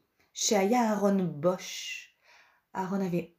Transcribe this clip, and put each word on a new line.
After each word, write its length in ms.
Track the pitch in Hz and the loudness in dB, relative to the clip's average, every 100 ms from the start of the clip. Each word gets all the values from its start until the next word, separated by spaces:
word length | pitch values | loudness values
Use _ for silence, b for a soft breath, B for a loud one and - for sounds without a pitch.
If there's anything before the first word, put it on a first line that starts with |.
| _ _ _ | _ _ _
Sheaya 580 | - - 208 196 247 226 | -6 0 2 4 4 2
Aaron 320 | 202 202 196 | 2 2 2
Bosh. 920 | 180 147 170 185 - - - - - b b b b b _ | 0 0 0 -2 -4 -10 -10 -12 -14 b b b b b _
Aaron 320 | - 185 196 190 | -6 -4 -2 0
avait 300 | 170 175 | -2 -4